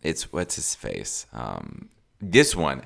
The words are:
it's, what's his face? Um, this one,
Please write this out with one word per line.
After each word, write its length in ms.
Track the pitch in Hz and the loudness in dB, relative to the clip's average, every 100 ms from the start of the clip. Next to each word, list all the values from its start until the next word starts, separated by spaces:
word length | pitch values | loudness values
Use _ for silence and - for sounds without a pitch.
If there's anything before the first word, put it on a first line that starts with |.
it's, 300 | 78 80 - | -4 -2 -4
what's 240 | 87 87 - | -4 -4 -2
his 180 | - | -4
face? 520 | - 52 50 - - - | -4 -6 -6 -6 -8 -8
Um, 560 | 57 57 50 50 - - _ _ - | -10 -8 -8 -10 -14 -16 _ _ -12
this 360 | 98 117 147 92 | 4 6 8 4
one, 260 | 76 65 | 0 0